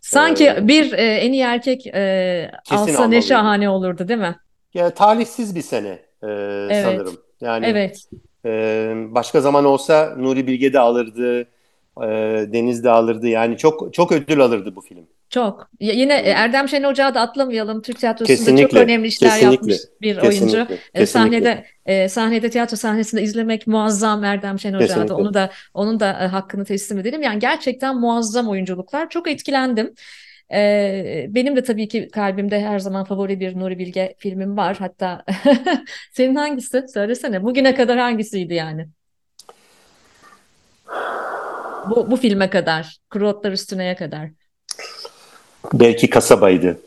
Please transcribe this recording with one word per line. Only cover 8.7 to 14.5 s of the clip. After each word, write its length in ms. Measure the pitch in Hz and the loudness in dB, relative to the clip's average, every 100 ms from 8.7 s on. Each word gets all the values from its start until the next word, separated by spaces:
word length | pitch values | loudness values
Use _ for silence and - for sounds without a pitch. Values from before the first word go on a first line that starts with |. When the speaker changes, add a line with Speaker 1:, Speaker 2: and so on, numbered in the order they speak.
| 110 110 113 110 | -2 -4 -6 -2
Speaker 2:
başka 320 | 120 117 160 | -2 2 2
zaman 240 | 139 143 143 | 4 4 4
olsa 500 | 139 - 156 156 131 | 2 4 2 2 -2
Nuri 300 | 131 131 131 | -2 0 -2
Bilge 260 | 127 135 | 0 2
de 60 | 135 | 4
alırdı, 600 | 120 120 113 110 123 120 120 _ _ _ _ - | 4 2 -2 -4 -2 -2 -6 _ _ _ _ -10
e, 60 | 113 110 110 110 107 | -6 -4 -2 -2 -2
Deniz 300 | 117 117 117 | -2 -2 0
de 60 | 123 | 4
alırdı. 380 | 113 113 110 117 | 4 4 -2 -2
Yani 300 | 110 117 120 | 0 0 2
çok, 360 | 160 156 139 | 0 0 -8
çok 180 | - 175 | -2 0
ödül 280 | 165 143 156 | 0 0 2
alırdı 340 | 127 | 4